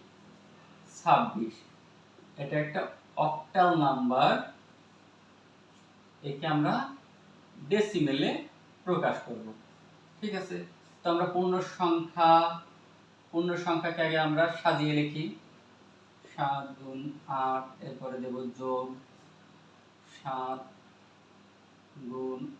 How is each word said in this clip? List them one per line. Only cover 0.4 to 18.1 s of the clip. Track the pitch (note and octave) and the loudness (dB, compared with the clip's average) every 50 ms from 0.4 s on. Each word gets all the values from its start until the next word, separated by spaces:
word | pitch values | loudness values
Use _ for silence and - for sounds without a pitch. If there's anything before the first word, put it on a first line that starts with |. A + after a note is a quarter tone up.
| - - - - - - - - - - - | -20 -20 -20 -20 -20 -20 -20 -20 -20 -20 -20
ছাব্বিশ, | - - E3+ C#3+ B2 A#2+ A2 - G#2+ A2+ A2 - - - - - - - - - - - - - - - - - - | -2 4 6 6 6 6 0 -2 -4 -6 -6 -6 -14 -20 -20 -20 -20 -20 -20 -20 -20 -20 -20 -20 -20 -20 -20 -12 -10
এটা | C#3+ - D3+ D3+ D3+ | -8 -2 -2 -2 -2
একটা | D3+ D3+ - - - - - - - - D3+ D3+ | -2 -4 -4 -6 -6 -10 -16 -20 -10 -2 0 0
অক্টাল | D#3 D#3 - - - - F#3+ F3+ F3 E3 D#3+ D3 | 0 0 -4 -8 -2 4 4 6 6 6 4 4
নাম্বার, | C#3 C3 B2+ B2 B2 B2+ C3+ D3+ - A#3 - - - - - - - - - - - - - - - - - - - - - - - - - - - - - - - - - - - - - D3 C#3+ | 2 2 2 0 2 4 4 4 4 4 2 -2 -8 -14 -20 -20 -20 -20 -20 -20 -20 -20 -20 -20 -20 -20 -20 -20 -20 -20 -20 -20 -20 -20 -20 -20 -20 -20 -20 -20 -20 -20 -20 -20 -20 -20 -16 -12 -12
একে | C#3+ C#3+ D#3+ D#3 D3+ | -10 -6 -4 0 2
আমরা | D3 D3+ F3+ A3 B3 - - - - - - - - - - - - - - - - D3 C#3+ | 2 2 2 2 0 -2 -6 -10 -16 -20 -20 -20 -20 -20 -20 -20 -20 -20 -20 -20 -18 -2 0
ডেসিমেলে | G3 G#3+ G#3 - - F3 D3+ C3+ C3+ C#3 E3+ A#3 - - - - - - - - - - - | 2 2 2 2 2 0 2 2 2 2 0 0 -2 -4 -8 -12 -20 -20 -20 -20 -20 -10 -2
প্রকাশ | F#3 F3 D#3+ - B2 A#2 - - | 0 0 2 2 0 0 -2 -6
করব। | - A#2+ G#2+ G#2+ A2 A2 - - - - - - - - - - - - - | -10 -12 -10 -10 -14 -16 -16 -20 -20 -20 -20 -20 -20 -20 -20 -20 -20 -14 -8
ঠিক | G#3+ G#3 F#3+ F#3 | -6 -6 -4 -6
আছে, | F3 - F3+ F3 F3 - - - - - - - | -6 -6 -8 -10 -10 -12 -18 -20 -20 -20 -20 -4
তো | - F3 E3+ | -2 0 2
আমরা | F3 F3 E3+ - | 2 0 0 0
পূর্ণ | F3+ F#3 F3+ F#3 F#3 F3+ - - | 0 0 2 0 0 -2 -4 -4
সংখ্যা, | - F3+ E3+ E3 E3 D#3+ - - F3 E3 E3 E3 E3 E3+ E3 E3+ - - - - - - - - - - - - - - - | -2 0 2 2 0 0 -4 0 4 8 8 8 8 6 4 -2 -4 -10 -16 -20 -20 -20 -20 -20 -20 -20 -20 -20 -20 -20 -4
পূর্ণ | - E3 F3 F3+ F3 E3+ - | -2 0 0 0 0 -2 0
সংখ্যাকে | F3 E3+ E3 E3 E3 D#3+ E3+ E3 | 0 0 0 0 -2 0 0 0
আগে | D#3+ D#3+ D#3+ D#3 | 2 2 2 2
আমরা | D3+ D3+ D#3+ E3 E3+ - - | 2 4 2 2 2 0 2
সাজিয়ে | - E3+ D3+ D3 D3+ D3+ D3+ D3 | 2 2 2 4 2 2 2 2
লিখি, | D3 D3 - D3+ D#3+ G#3 - - - - - - - - - - - - - - - - - - - - - | 0 0 -2 -4 -6 -6 -8 -10 -18 -20 -20 -20 -20 -20 -20 -20 -20 -20 -20 -20 -20 -20 -20 -20 -20 -18 -6
সাত | - C#3+ C#3 C#3 C#3 C3+ C3 C3+ C3 | -4 -2 -2 -2 -4 -6 -10 -14 -16
গুণ | C3+ C3+ C3+ C3+ C#3+ D3 - - - - C3+ C3 C3 | -14 -12 -12 -10 -10 -10 -12 -12 -10 -8 -4 -2 -2
আট, | C3 C3 C3 B2+ - - - C3+ | -2 -2 -2 -4 -8 -14 -14 -14
এরপরে | B2+ A#2+ - C3 B2+ | -14 -12 -10 -10 -10